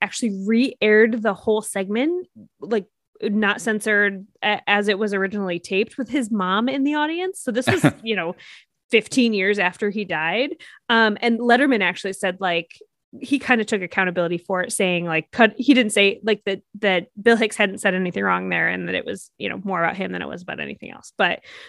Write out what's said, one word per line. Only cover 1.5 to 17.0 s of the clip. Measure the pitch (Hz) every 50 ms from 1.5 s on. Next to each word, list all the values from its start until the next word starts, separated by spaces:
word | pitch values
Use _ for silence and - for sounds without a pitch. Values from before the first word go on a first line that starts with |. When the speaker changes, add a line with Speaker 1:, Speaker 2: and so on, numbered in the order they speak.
| 214 214
Speaker 1:
segment, | 214 - - 196 190 190 208 233 269 320 349 359 359 _ _ 220 202 - _ -
like, | - 196 233 208 185 _ _ _ _ _ _ -
not | - 214 202 214 214 202 202 -
censored | 165 233 214 214 - 220 214 202 202 202 196 190 196 - _ -
a-, | - 208 208 - -
as | - 202 208 202
it | 208 202
was | 190 220 208 202
originally | 190 190 190 214 208 196 185 175 175
taped, | 175 - 196 190 220 - - -
with | 247 -
his | 240 294 240 208
mom | 226 202 185 185 190 208 233
in | 262 269 285 269
the | 294 302
audience. | 302 302 302 330 349 370 370 - -
So | - -
this | 208 240 -
was, | - - 330 -
Speaker 2:
<laughs> | 143 - - 214
Speaker 1:
you | 226 214
know, | 190 165 170 185 - - - - - _ _ _ _ _ -
fifteen | - 220 - - - 262 240 233 214
years | 196 190 202 208 202
after | 180 180 175 - 214 208
he | 190 214 202
died. | 180 170 156 160 165 185 220 277 294 320 - - - - - _ -
Um, | 233 226 226 214 208 -
and | - 233 233 226
Letterman | 240 240 233 240 285 269 254 208 190
actually | 175 180 - - 190 190
said, | - - 190 185 190
like, | 196 180 170 170 170 _ - - - _ _ _ _ _ - -
he | - - 285 262
kinda | - - 254 226 214
took | - 226 196
accountability | 185 170 - 196 190 180 175 180 175 170 175
for | 170 - - 190 180
it, | 180 - -
saying, | - 202 180 180 170 175
like, | 170 160 160 - _
cut, | - - 226 214 214
he | - 240 - 269
didn't | 254 240 214 -
say, | 208 202 196 - - -
like, | 220 214 208 -
that, | 208 196 - _ _ - 208
that | - 202 185 175